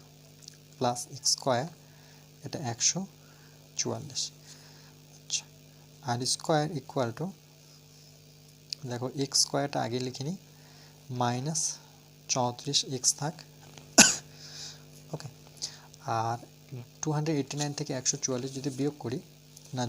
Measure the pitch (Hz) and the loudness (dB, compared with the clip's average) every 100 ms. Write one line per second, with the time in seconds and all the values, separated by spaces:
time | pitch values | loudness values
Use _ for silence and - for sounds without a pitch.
0 | - - - - - - - - 123 123 | -20 -20 -20 -20 -20 -20 -14 0 2 2
1 | - 139 - - 139 120 160 - - - | -4 -2 2 2 4 2 2 -6 -20 -20
2 | - - - - - - 127 113 - 175 | -20 -20 -20 -14 -8 -4 -4 2 2 2
3 | 196 - - - - - - - 123 113 | -4 -10 -20 -20 -20 -20 -10 -4 -2 -2
4 | - - - - - - - - - - | -4 -4 -4 -8 -20 -20 -20 -20 -20 -20
5 | - - - - - - - - - - | -20 -20 -6 -6 -6 -18 -20 -20 -20 -8
6 | 127 120 127 - - 156 151 156 - 147 | -2 0 0 0 4 4 4 -2 -2 0
7 | 117 113 180 - - - - - - - | 0 0 -6 -8 -18 -20 -20 -20 -20 -20
8 | - - - - - - - - 127 120 | -20 -20 -20 -20 -20 -20 -12 -8 -4 -2
9 | 127 135 139 - - 143 139 139 123 123 | -2 -2 2 4 4 2 2 0 0 0
10 | 127 127 135 190 - - - - - - | -2 -4 -4 -6 -10 -20 -20 -20 -20 -18
11 | - 123 120 123 139 160 - - - - | -6 2 2 2 0 0 0 -2 -12 -20
12 | - - - 131 123 117 - 139 151 131 | -20 -10 -2 2 2 0 0 2 2 2
13 | - - 143 - - - - - - - | 2 2 -2 -4 -12 -20 -20 -18 4 8
14 | - - - - - - - - - - | 8 4 -6 -16 -14 -12 -12 -14 -18 -20
15 | - 156 - - - - - - - - | -10 -10 -10 -16 -20 -10 -10 -10 -20 -8
16 | - 113 113 120 - - - 127 117 - | -2 0 2 -2 -6 -20 -14 -14 -14 -4
17 | 156 151 151 147 131 143 147 147 147 135 | 0 2 2 2 0 -2 -2 -2 -4 -2
18 | - 139 - 123 135 135 139 127 143 - | 0 0 0 0 -2 -4 -2 0 0 0
19 | 120 180 - - - - - 127 | -4 -6 -8 -20 -20 -20 -8 -2